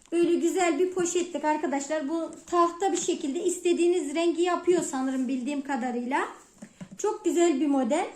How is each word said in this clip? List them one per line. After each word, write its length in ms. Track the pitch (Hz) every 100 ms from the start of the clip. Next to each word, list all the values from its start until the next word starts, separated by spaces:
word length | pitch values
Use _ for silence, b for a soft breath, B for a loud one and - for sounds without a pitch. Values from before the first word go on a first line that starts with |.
| b
Böyle 220 | 339 339 330
güzel 440 | 330 359 349 285
bir 120 | 370
poşetlik 520 | 381 339 359 339 285 302
arkadaşlar. 640 | 302 320 277 277 311 269
Bu 220 | 330 320 - -
tahta 440 | 349 339 - 392
bir 60 | -
şekilde 460 | - 311 294 269
istediğiniz 720 | 370 - 349 339 349 359 277 320
rengi 260 | 339 330
yapıyor 420 | 359 339 - 349
sanırım 440 | 302 262 262 262 247
bildiğim 340 | 262 240 294
kadarıyla. 580 | 285 269 254 240 247 294 403 - - _ B B - -
Çok 280 | 415 427 349
güzel 360 | 294 349 262
bir 60 | 294
model. 400 | 277 233 311 370